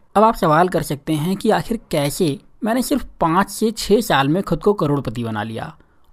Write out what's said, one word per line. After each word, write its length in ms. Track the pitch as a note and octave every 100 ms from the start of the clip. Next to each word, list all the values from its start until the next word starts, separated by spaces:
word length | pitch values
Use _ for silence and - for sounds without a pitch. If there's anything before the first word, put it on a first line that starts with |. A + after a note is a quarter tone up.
| _ G3
अब 80 |
आप 120 | A3 A3+
सवाल 340 | E3+ D#3 F3+
कर 120 | E3+
सकते 300 | - C#3 -
हैं 220 | D#3 E3+ G3
कि 120 | A3
आखिर 280 | E3+ - A3 -
कैसे 460 | D#3 C#3+ - D#3+ C3+ - -
मैंने 180 | G#3+ B3
सिर्फ 260 | A#3+ C#4 - -
पाँच 280 | E3 F3+ G3
से 220 | - A3+
छः 300 | A3+ - A3+
साल 260 | G#3 C#3+ C#3
में 140 | F#3
खुद 160 | - D#3+
को 140 | G#3
करोड़पति 500 | G3+ D3+ C#3 B2+ A#2
बना 180 | A2+ G#2+
लिया, 320 | A2 A2+ C#3+ - _ _ _